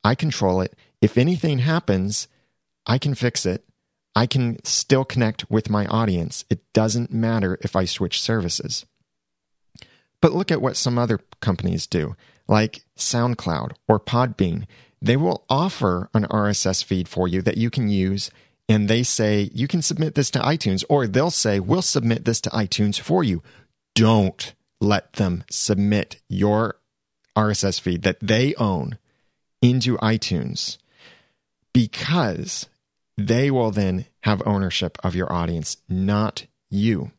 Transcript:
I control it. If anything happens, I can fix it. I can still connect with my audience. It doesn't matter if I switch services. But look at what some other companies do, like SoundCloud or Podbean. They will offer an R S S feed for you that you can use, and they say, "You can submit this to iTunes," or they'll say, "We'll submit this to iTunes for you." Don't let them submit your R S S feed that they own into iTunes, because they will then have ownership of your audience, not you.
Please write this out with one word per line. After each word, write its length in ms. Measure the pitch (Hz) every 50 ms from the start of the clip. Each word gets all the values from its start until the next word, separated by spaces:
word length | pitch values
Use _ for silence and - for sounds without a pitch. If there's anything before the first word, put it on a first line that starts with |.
| -
I 100 | 104 131
control 460 | - - 156 - - 104 92 90 92
it. 140 | 92 - - _ _ _ _ _
If 160 | - 104 -
anything 440 | 120 127 165 185 156 - 160 147 127
happens, 640 | 123 156 160 170 - - 98 92 92 101 104 - - _ _ _ _ _ _ _ _ _ _ _ _
I 140 | - 120 131
can 160 | - 143 135
fix 320 | - 123 123 - - -
it. 180 | 92 92 - _ _ _ _ _ _ _ _ _ _ _
I 100 | 107 120
can 360 | 113 - 131 123 117 117 - -
still 400 | - - - - _ 139 131 135
connect 440 | - - 131 117 110 110 - - _
with 220 | 107 110 - -
my 160 | 104 104 101
audience. 580 | - - 113 113 107 92 87 82 - - - - _
It 100 | 107 - _ _
doesn't 400 | _ 110 110 113 107 117 120 -
matter 460 | - 113 113 113 113 113 101 92 92 -
if 160 | - - -
I 80 | 95 92
switch 360 | 87 - - 95 85 - -
services. 640 | - - 113 113 90 85 - - - - 120 - - _ _ _ _ _ _ _ _ _ _ _ _ _ _ _ _ _ _ - - _ _ _ _ _ _ _
But 120 | - 165
look 180 | - 170 196 -
at 100 | 170 143
what 160 | - 131 131
some 220 | - - 131 120 123
other 220 | 120 113 113 98 _ _ - _
companies 460 | - 113 92 - 95 90 87 85 -
do, 300 | - - 87 76 60 - _ _ _ _ _ _ -
like 340 | 101 107 110 110 - - _ _ _
SoundCloud 760 | - - - - 120 120 123 120 - - 90 82 69 57 - - _ _
or 140 | - 110 104
Podbean. 680 | - - - 120 127 120 107 - 98 87 82 - 104 - - - - _ _ _
They 160 | - 101 123
will 280 | 135 160 180 - - _ -
offer 640 | 131 143 165 190 - - - 98 90 90 92 -
an 120 | - 113 104
R 220 | - - 107 104 104
S 180 | 104 - -
S 160 | 95 95 -
feed 260 | - - 98 92 87 -
for 200 | - 92 90 90
you 120 | 85 95
that 140 | 87 110 -
you 140 | - 113 120
can 180 | - - 117 104
use, 440 | 104 98 92 95 98 98 - - _ _ _ _ _ _ _ -
and 200 | 110 107 104 101
they 160 | 110 117 123
say, 440 | - - - 110 107 107 104 101 - -
"You 140 | - 131 143
can 120 | - 170
submit 360 | - - - - 160 156 -
this 140 | 151 135 -
to 80 | - 131
iTunes," 420 | - 135 156 160 - 107 95 95 - -
or 180 | 147 143 127
they'll 240 | 107 95 127 131 -
say, 300 | - - - 113 101 101
"We'll 220 | 90 101 143 180
submit 420 | 175 - - 139 117 117 113 - -
this 160 | 117 113 -
to 100 | - -
iTunes 480 | - 113 107 92 - - 104 104 101 -
for 240 | - - - 92
you." 200 | 117 110 90 80 - - - - _ _ _ _ _ _ _
Don't 600 | 110 113 110 113 107 101 92 - - - - - _ _ _ _ _
let 320 | 107 101 104 95 - _
them 320 | - - 104 92 87 87 - -
submit 720 | - - - - 104 95 101 101 107 104 - _ - _ _ _
your 480 | 95 92 98 104 104 107 113 104 - _ _ _ _ _ _ _ _ _ _ _ _
R 140 | 107 107 107
S 120 | 104 -
S 160 | - 98 90 -
feed 240 | - 92 90 82
that 160 | - 98 90 _
they 360 | - 98 110 113 127 143 151
own 420 | - 120 104 92 78 67 - - - _ _ _ _ _ _ _ _ _ _ _ _
into 360 | - 123 123 131 120 127 120 -
iTunes, 800 | - 110 110 110 - - - 80 62 - - - - - - _ _ _ _ _ - - - _ _ _ _ _ _ _ _ _ _ _
because 920 | _ 123 117 104 - - - - 160 180 143 104 87 - 69 - - - - _ _ _ _ _ _ _ _ _ _
they 340 | - 104 98 117 120 139 143
will 180 | 135 127 117 110
then 360 | 98 104 101 92 92 92 - _ _ _
have 200 | - 104 107 95 -
ownership 520 | - 104 98 95 90 - - 92 87 _ - -
of 100 | 95 85
your 180 | 90 90 -
audience, 440 | 85 87 85 85 85 85 76 - - _ _ -
not 580 | 92 92 95 98 104 104 107 110 - - - _ _ _ _ _
you. 420 | - 101 104 117 110 82 64 - _